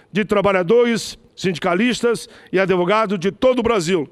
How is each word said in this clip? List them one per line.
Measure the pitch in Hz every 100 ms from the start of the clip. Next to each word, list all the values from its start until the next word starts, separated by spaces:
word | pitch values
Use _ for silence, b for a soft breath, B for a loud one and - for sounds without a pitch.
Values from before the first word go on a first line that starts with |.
| B
de | 180
trabalhadores, | 208 202 196 190 170 233 240 226 - - _ -
sindicalistas | 190 160 185 175 247 220 240 220 - B B
e | 180
advogados | 190 185 175 214 220 196
de | 180
todo | - 254 254
o |
Brasil, | 233 226 160 185 131